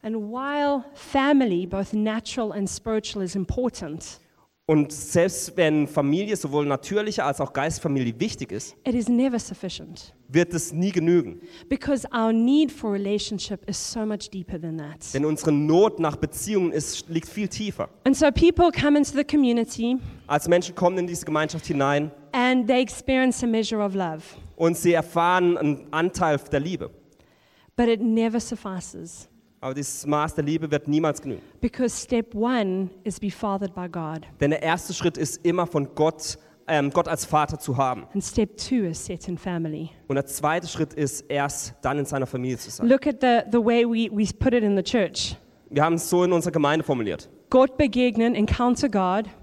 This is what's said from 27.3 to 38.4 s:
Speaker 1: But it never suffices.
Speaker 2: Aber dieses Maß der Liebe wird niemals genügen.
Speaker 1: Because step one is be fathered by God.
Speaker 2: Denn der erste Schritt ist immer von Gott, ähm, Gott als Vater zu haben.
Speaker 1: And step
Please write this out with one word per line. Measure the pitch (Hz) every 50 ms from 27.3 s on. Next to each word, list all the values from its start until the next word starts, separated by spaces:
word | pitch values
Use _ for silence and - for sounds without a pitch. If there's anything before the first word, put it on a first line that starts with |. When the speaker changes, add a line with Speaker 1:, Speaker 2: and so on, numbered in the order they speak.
| _ _ _ _ _ _ _ _ _
Speaker 1:
But | - 240 233
it | 226 202
never | 226 226 220 226 226 226 220 240
suffices. | 220 - 233 - - 202 190 180 - - - 170 165 170 - - - _ _ _ _ _ _ _
Speaker 2:
Aber | - 131 131
dieses | 143 143 - - - -
Maß | 143 147 151 151 160 151
der | - 147
Liebe | 143 160 160 160 151
wird | 151 143 - 139
niemals | 147 160 165 156 143 -
genügen. | - 139 110 - - - _ -
Speaker 1:
Because | - 233 - - 254 240 - - -
step | - 254 233 220 233 -
one | 208 220 240 254 240 208 190 185 190 190 180 190 - -
is | 214 185
be | - 214 202
fathered | - - - 208 196 196 202 185 180
by | 185 180
God. | 175 165 175 160 151 160 160 - - - -
Speaker 2:
Denn | 143 143
der | 156 -
erste | - 160 165 170 - - 170
Schritt | - - 170 165
ist | - 156 139 - - -
immer | 175 170 180 175
von | 165 - 151 143 135 -
Gott, | - 151 160 160 - - - - - _ - _ _ _
ähm, | - 160 151 143 143
Gott | - 175 165
als | 165 160 - -
Vater | - - 151 151 - 160
zu | - - - 131
haben. | 127 139 127 123 104 - - -
Speaker 1:
And | 202
step | - - - 247